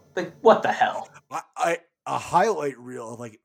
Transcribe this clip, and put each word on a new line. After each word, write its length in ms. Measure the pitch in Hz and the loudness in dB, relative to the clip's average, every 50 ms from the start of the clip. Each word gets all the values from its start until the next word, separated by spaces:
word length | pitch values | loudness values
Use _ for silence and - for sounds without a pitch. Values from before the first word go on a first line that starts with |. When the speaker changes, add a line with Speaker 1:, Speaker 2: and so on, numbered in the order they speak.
| _ _ _ | _ _ _
Speaker 1:
like, 160 | 185 170 - - - | -8 -8 -8 -8 4
what 240 | - 226 - - - | 6 6 6 6 4
the 80 | - | -2
hell? 360 | - - 117 - - - - - - - - - | 0 0 0 0 0 -4 -10 -14 -18 -20 -16 -12
Speaker 2:
I, 120 | 135 165 - _ _ | -12 -12 -12 _ _
I, 220 | - 170 170 170 - - _ _ _ _ | -2 0 0 0 -2 -6 _ _ _ _
a 120 | 139 139 127 | -6 -6 -6
highlight 580 | - - - - 196 226 196 156 147 143 120 | -4 0 2 2 2 2 0 -2 -4 -6 -6
reel 380 | 117 123 127 127 123 117 113 120 | -8 -12 -14 -12 -12 -12 -12 -12
of, 60 | 113 | -12
like, 180 | 123 113 107 - | -12 -14 -14 -18